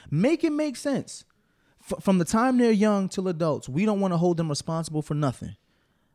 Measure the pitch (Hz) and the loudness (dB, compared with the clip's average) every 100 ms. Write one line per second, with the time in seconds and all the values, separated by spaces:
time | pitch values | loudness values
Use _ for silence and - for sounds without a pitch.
0 | - 143 247 320 330 302 302 233 285 233 | -6 0 2 2 0 -2 -4 -4 -4 -4
1 | - - - _ _ _ _ _ - 185 | -6 -14 -20 _ _ _ _ _ -10 -4
2 | 196 190 175 220 254 247 233 208 214 202 | 2 2 2 2 2 4 4 4 4 2
3 | 185 - 185 165 165 123 - 139 214 196 | 0 -4 -4 -2 -2 -2 -4 -2 0 2
4 | 196 170 175 165 160 143 - 165 160 151 | 0 2 2 0 -2 -4 -4 -6 -4 -6
5 | - 151 143 - - 104 _ _ _ _ | -4 -2 -2 -4 -12 -14 _ _ _ _
6 | _ | _